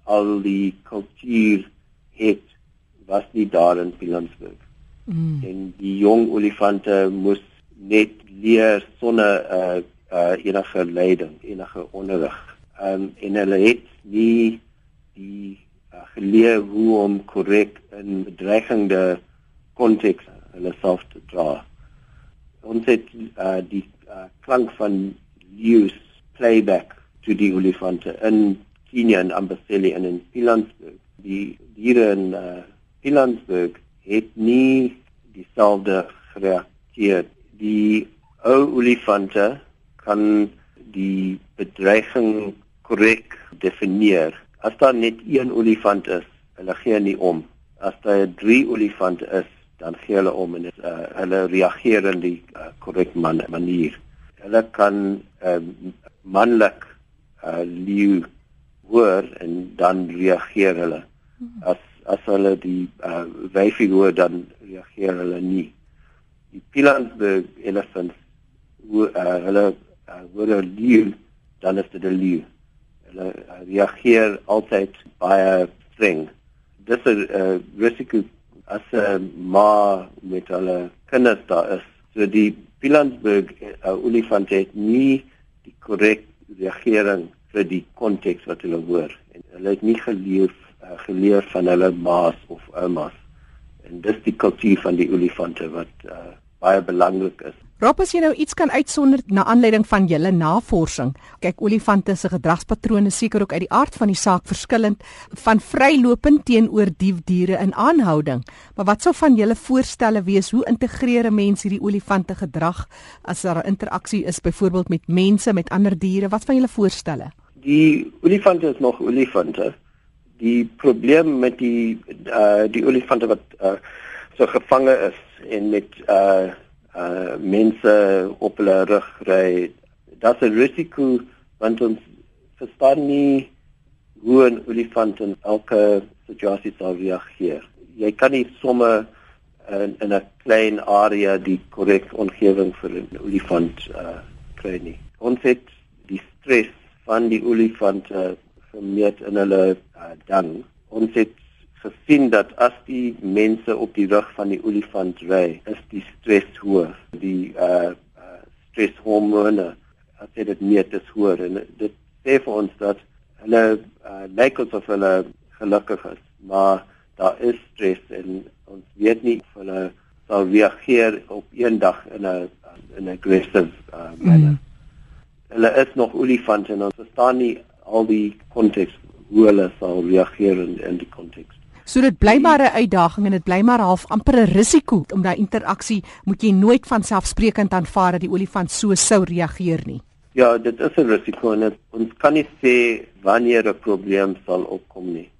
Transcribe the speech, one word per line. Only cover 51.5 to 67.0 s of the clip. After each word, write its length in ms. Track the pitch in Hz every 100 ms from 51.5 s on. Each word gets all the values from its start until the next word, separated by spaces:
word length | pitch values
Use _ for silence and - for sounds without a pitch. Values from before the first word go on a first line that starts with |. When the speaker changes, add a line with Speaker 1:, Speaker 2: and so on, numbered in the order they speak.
| 92 90 - 117 107 98
Speaker 1:
in 160 | 90
die, 140 | 87 85 -
uh, 160 | - - -
korrek 360 | - 92 90
man-, 280 | 85 82 80 -
manier. 500 | 85 87 87 76 - - - -
Hulle 280 | _ 101 113 113
kan, 480 | - 101 101 98 101 - _
uh, 160 | 92 87 85 - 92 - - _
manlik, 680 | 95 95 117 117 101 - - - _ _ _ _
uh, 180 | 85 85
leeu 600 | 87 87 92 101 101 95 82 _ _ _ _ _ -
hoor 360 | 117 107 92
en 500 | - - 82 87 90
dan 320 | - 90 95 87
reageer 680 | 85 92 87 - 104 95
hulle. 280 | 85 85 78 - _ _ _
Speaker 2:
Mhm. 260 | 240 240
Speaker 1:
As, 140 | - 90 _ _
as 140 | - 95
hulle 300 | - 98 98 92
die, 300 | 92 92 90 _
uh, 260 | - 85 85 82 92
wyfie 380 | 95 104 - 104
hoor, 220 | 95 98
dan 320 | 87 87 87 - _
reageer 580 | 104 92 92 - 95 90
hulle 240 | 90 90
nie. 320 | 92 95 76 _ _ _ _ _ _ _ _
Die 100 | 98 _
Pilanesberg 760 | 143 139 135